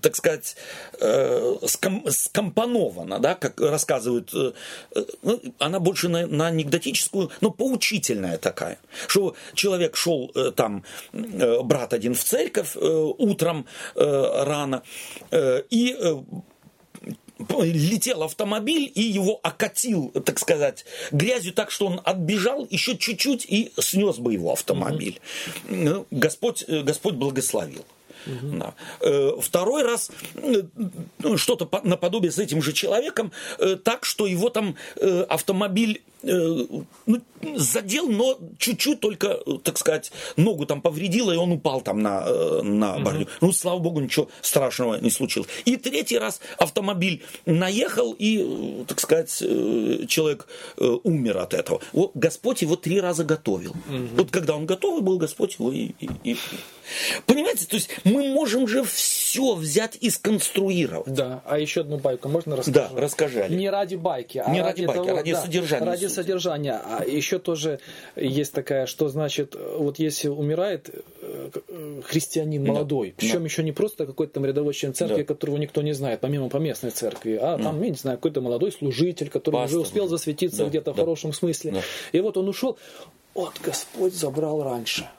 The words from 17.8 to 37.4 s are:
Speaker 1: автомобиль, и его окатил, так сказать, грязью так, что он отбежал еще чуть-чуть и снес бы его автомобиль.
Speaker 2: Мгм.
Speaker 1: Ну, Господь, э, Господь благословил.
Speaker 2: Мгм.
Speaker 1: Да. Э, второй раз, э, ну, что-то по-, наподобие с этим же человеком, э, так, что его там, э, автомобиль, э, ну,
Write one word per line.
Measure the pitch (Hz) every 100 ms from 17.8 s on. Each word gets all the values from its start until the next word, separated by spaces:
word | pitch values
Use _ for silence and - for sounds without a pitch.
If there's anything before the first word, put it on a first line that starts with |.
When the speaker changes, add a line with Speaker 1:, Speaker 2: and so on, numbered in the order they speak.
| 156 220 - 202
Speaker 1:
автомобиль, | 156 - 208 214 214 320 277
и | -
его | 226 202 185 214
окатил, | - - 156 - 247 196 135 - -
так | -
сказать, | - 160 143 - - - -
грязью | 143 190 247 180
так, | 180 202
что | - 202
он | 180
отбежал | - 185 160 208 196 277 254
еще | 175 - 254
чуть-чуть | - 220 262 247 -
и | 202 226 -
снес | - 190 202 160
бы | 120
его | 104 82
автомобиль. | - - 92 - 151 101 - - - - - -
Speaker 2:
Мгм. | 185 156
Speaker 1:
Ну, | 101 -
Господь, | 127 151 - 240 233 -
э, | 156
Господь | 139 151 214
благословил. | 147 139 131 - 107 80 - - _ _ - -
Speaker 2:
Мгм. | 127 135 -
Speaker 1:
Да. | - - - -
Э, | - 143 139 156
второй | - 175 190 285
раз, | 240 233 - - - -
э, | 294 220 170 - 196 - - -
ну, | 294 190
что-то | - 240 165
по-, | 190
наподобие | 196 175 175 214 180
с | 156
этим | - 151
же | 143
человеком, | 147 196 208 294 - 214 - - -
э, | 190 185
так, | - 233
что | - - 208
его | 180 226
там, | 226 208 - - -
э, | 190 180 185
автомобиль, | 160 - 185 202 185 226 214 _ _
э, | 254 180 165 165 120 - - - -
ну, | 233 - -